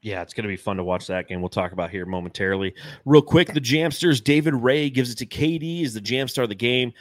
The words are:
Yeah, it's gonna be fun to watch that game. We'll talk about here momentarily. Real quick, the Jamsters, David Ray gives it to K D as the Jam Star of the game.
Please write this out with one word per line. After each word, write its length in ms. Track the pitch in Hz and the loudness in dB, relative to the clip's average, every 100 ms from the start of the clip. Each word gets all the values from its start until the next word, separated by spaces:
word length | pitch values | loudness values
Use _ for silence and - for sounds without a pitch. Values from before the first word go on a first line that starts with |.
Yeah, 200 | 110 95 | -8 -8
it's 120 | 85 - | -8 -6
gonna 120 | 107 | -6
be 60 | 92 | -4
fun 220 | 107 95 | -4 -4
to 60 | |
watch 240 | 90 90 - | -2 -4 -2
that 200 | 92 90 | -6 -4
game. 140 | 92 | -6
We'll 80 | 90 | -4
talk 220 | - 90 | -2 -4
about 180 | 90 85 | -4 -6
here 160 | 95 90 | -6 -6
momentarily. 680 | 92 87 - 95 98 95 - - - 135 | -6 -6 -4 -2 0 -2 -8 -16 -8 6
Real 180 | 147 | 6
quick, 300 | 147 165 175 | 8 4 4
the 60 | 151 | 0
Jamsters, 640 | 120 151 160 147 175 131 | 0 2 0 0 2 2
David 300 | 135 147 151 | 4 2 2
Ray 380 | 135 123 147 147 | 2 2 2 2
gives 180 | 131 123 | 0 -2
it 80 | 110 | -4
to 80 | 117 | -8
K 320 | - 151 165 | -2 0 0
D 260 | 160 170 | -4 -2
as 120 | 143 107 | -4 -4
the 60 | |
Jam 260 | 101 127 131 | -4 -2 -2
Star 160 | - | -2
of 60 | 117 | -2
the 60 | 101 | 0
game. 380 | 120 127 123 - | 0 2 0 -4